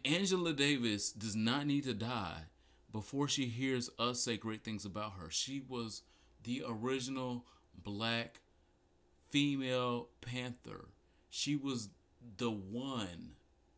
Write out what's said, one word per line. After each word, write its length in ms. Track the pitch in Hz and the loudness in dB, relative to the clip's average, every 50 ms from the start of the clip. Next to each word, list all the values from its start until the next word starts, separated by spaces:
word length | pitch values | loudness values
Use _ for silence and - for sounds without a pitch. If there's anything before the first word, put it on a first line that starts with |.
| - | 2
Angela 480 | 135 156 180 196 180 190 185 175 170 | 2 4 4 4 4 4 4 4 2
Davis 600 | 156 135 139 143 147 131 120 113 104 101 - - | 2 4 4 4 4 4 4 2 2 2 2 0
does 240 | - 110 107 113 98 | 0 -2 -2 -2 2
not 300 | 110 110 113 127 143 143 | 2 4 4 4 4 4
need 180 | 147 139 143 131 | 4 2 2 2
to 100 | 131 117 | 0 -2
die 480 | 98 113 120 123 113 98 85 90 82 80 - - _ _ - - - - - | -2 -2 -2 -2 -2 -2 -4 -4 -6 -10 -14 -18 _ _ -20 -20 -20 -14 -8
before 360 | - 110 101 - - 139 143 139 | -6 -6 -4 -2 0 0 2 2
she 180 | - 143 135 | 2 2 2
hears 420 | 120 113 120 135 135 131 123 120 - - - | 0 0 0 2 2 2 2 0 -2 -2 0
us 220 | 117 120 123 123 | 0 2 2 4
say 160 | - 123 117 | 2 2 2
great 280 | 101 - 113 110 104 - | 0 0 -2 -4 -4 -4
things 200 | 113 110 101 101 | -4 -4 -4 -4
about 280 | 104 92 104 104 107 98 95 | -4 -4 -4 -4 -4 -6 -8
her. 100 | 82 87 | -8 -4
She 320 | - - - 131 135 139 123 | -2 -2 -2 -2 -4 -6 -6
was 360 | 127 127 120 117 110 104 - - - - - - - - - | -4 -4 -4 -4 -4 -6 -8 -10 -14 -20 -20 -20 -20 -20 -12
the 200 | - 120 123 - - | -6 -4 -4 -4 -2
original 760 | - 117 107 113 127 135 135 123 135 135 131 131 127 123 120 - - - - - _ - 95 | -4 -4 -2 0 0 2 0 0 -2 -2 -2 -2 -2 -2 -4 -6 -10 -18 -20 -20 _ -20 -10
black 580 | - 104 101 101 113 113 117 117 117 - - - - _ _ _ _ _ _ _ _ _ _ _ _ _ _ _ _ - | -6 -6 -2 0 0 2 2 0 0 -4 -8 -16 -20 _ _ _ _ _ _ _ _ _ _ _ _ _ _ _ _ 0
female 800 | - 143 143 143 139 135 131 127 127 127 123 123 120 120 - - _ _ | 4 4 4 4 2 0 0 2 2 2 4 2 2 0 -2 -6 _ _
Panther. 680 | - 120 123 127 123 127 123 - - 113 104 - - - - - _ _ _ _ _ _ | -8 -6 -4 -4 -4 -4 -6 -10 -10 -12 -12 -12 -12 -16 -20 -20 _ _ _ _ _ _
She 260 | - - - 139 147 | -4 -2 0 2 2
was 360 | 143 135 139 131 120 107 101 - - _ _ _ - 123 120 101 | 2 2 0 0 -2 -2 -6 -10 -16 _ _ _ -20 -18 -16 -6
the 140 | - 123 117 | -2 0 0
one 840 | 110 104 95 95 104 120 131 139 135 117 101 90 87 82 - - - - - _ _ _ _ _ _ | 0 -2 -4 -4 -4 -4 -2 -2 -2 -2 -2 -4 -6 -8 -12 -12 -14 -18 -20 _ _ _ _ _ _